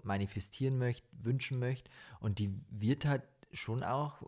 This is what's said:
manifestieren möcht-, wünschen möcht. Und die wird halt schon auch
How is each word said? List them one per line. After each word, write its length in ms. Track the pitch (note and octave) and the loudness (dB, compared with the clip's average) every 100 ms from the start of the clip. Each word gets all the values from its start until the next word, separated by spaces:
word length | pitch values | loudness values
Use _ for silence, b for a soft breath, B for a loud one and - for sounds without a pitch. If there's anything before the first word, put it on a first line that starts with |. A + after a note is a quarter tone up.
manifestieren 760 | G2+ G2+ G2+ G#2 - - C3 C3 | -2 0 0 -2 -6 -2 0 2
möcht-, 260 | B2 A#2+ - | 2 0 -6
wünschen 480 | - A2 C3 - B2+ | -6 0 0 0 0
möcht. 320 | B2 C3 - B B B | 0 -2 -6 B B B
Und 180 | A2 G2 | -2 2
die 160 | G2+ G2 - | 0 -2 -8
wird 340 | G#2+ G#2+ C#3 | 0 2 4
halt 180 | D3 C#3 - _ - | 4 2 -2 _ -16
schon 300 | - - A#2 | -10 -4 -2
auch 400 | F#2+ C3 D3 - | 0 0 0 -6